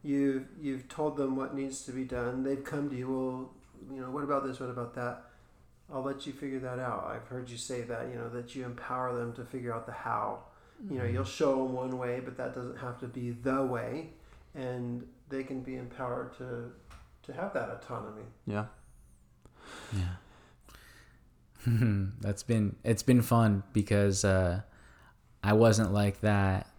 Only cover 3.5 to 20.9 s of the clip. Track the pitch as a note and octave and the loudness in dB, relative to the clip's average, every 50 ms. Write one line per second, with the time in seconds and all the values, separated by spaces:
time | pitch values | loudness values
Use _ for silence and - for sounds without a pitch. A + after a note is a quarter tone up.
3.5 | - - - - - - - - C3+ C3 B2+ B2+ C3 D3 C#3+ C#3 C#3+ C#3 C3+ C3 | -14 -20 -20 -20 -20 -20 -14 -12 -10 -10 -8 -6 -4 -4 0 2 2 2 2 0
4.5 | B2 - C3+ B2 A#2+ B2 A#2+ A#2+ - C3 A#2+ A#2+ - - - - - - - - | -4 -4 -6 -6 -4 -4 -6 -6 -4 -4 -4 -4 -4 -6 -14 -20 -20 -20 -20 -20
5.5 | - - - - - _ _ - D3 C3+ C3 C#3 C3+ C3+ - D3+ C3 - D3 C#3 | -20 -20 -20 -20 -20 _ _ -8 -6 -4 -4 -4 -4 -6 -8 -10 -10 -8 -6 -6
6.5 | C3+ C3 B2+ B2+ B2+ B2+ C3 B2 A2 F#2+ - - A2 A2+ A2+ - B2+ B2+ B2+ A#2+ | -6 -4 -4 -4 -6 -4 -4 -4 -4 -4 -4 -6 -6 -8 -8 -8 -10 -10 -8 -8
7.5 | A#2+ A#2 - - C3 B2 A#2 A#2+ A#2+ A2+ A#2 B2 B2 A#2 A#2 A#2 A#2 B2 A#2+ A#2+ | -10 -10 -6 -6 -4 -6 -4 -6 -6 -6 -6 -6 -6 -6 -8 -6 -6 -8 -8 -8
8.5 | - C#3 B2+ B2 A#2+ A#2+ - - B2+ B2+ B2+ B2+ B2 A#2+ A#2+ A#2+ A#2 B2 A#2 - | -8 -8 -8 -8 -8 -8 -6 -4 -4 -2 -2 -2 -2 -2 -4 -4 -6 -8 -10 -8
9.5 | - C3 A#2+ A#2+ A2+ A#2 - - A#2 - - A#2+ A#2 G#2+ G#2 G#2 G#2+ - - - | -8 -6 -4 -4 -4 -6 -6 -8 -10 -8 -4 -2 -2 0 0 -2 -4 -6 -12 -18
10.5 | - - - - - - B3+ G3 D3 B2+ B2 - F#2+ C3 C3+ - - - D#3 C#3 | -20 -20 -20 -20 -18 -14 -8 -6 -4 -2 0 0 0 0 0 -2 0 2 4 4
11.5 | C3+ C3+ C3 B2+ B2+ B2+ B2+ B2+ B2+ B2+ B2+ B2 B2 B2+ B2 B2+ B2+ - B2+ B2 | 4 4 2 0 0 -2 -2 -2 -2 -2 -2 -2 -2 -4 -4 -8 -8 -6 -6 -6
12.5 | B2 C3 B2 B2+ - - C#3 B2 A#2+ - C3 A#2 A2+ B2+ B2 A#2+ A#2+ A2+ A#2+ C3+ | -6 -6 -8 -8 -8 -8 -8 -8 -8 -8 -10 -8 -6 -6 -6 -6 -6 -2 0 0
13.5 | C3 C3+ C3+ B2+ B2 A#2 A2+ A2+ A#2+ D#3 D#3+ D#3+ - - - - - - - - | 2 2 2 2 0 -2 -2 -4 -4 -6 -8 -10 -14 -20 -20 -20 -20 -20 -20 -16
14.5 | - C#3+ C3 B2+ B2+ B2 B2 A#2+ A#2+ B2 A#2+ - - - - - C3+ C3+ C3+ C3+ | -10 -6 -6 -4 -4 -4 -4 -4 -6 -6 -8 -12 -18 -20 -14 -8 -6 -6 -6 -4
15.5 | C3+ C3 B2 C3 C3 B2+ B2 A#2+ - - C3 B2 B2 B2+ B2+ B2+ - - B2+ B2+ | -6 -8 -6 -8 -8 -8 -8 -10 -8 -6 -4 -4 -2 -4 -6 -8 -10 -12 -8 -8
16.5 | A#2+ A#2+ A#2+ A#2+ - - - - - - - - - - - - B2 B2+ - D3+ | -6 -8 -8 -10 -14 -18 -20 -20 -20 -20 -20 -20 -20 -20 -16 -12 -8 -6 -6 -4
17.5 | - C3+ A2+ - A#2 - - - A#2+ A2 A2 A2 G#2+ G#2+ G#2+ A2 - - _ - | -2 -4 -4 -4 -8 -12 -10 -10 -8 -8 -8 -10 -12 -14 -16 -16 -18 -12 _ -4
18.5 | G#2 G#2 G#2+ A2 - - - - - - - - - - - - - _ _ - | -4 -4 -4 -6 -10 -18 -20 -20 -20 -20 -20 -20 -20 -20 -20 -20 -20 _ _ -20
19.5 | _ - - - - - - - A2 G2 F#2 F2+ F2+ F2 - - - - - - | _ -20 -20 -16 -16 -16 -12 -6 -4 -4 -4 -4 -6 -8 -14 -20 -20 -20 -20 -20
20.5 | - _ - - - - - - | -20 _ -20 -20 -20 -20 -20 -20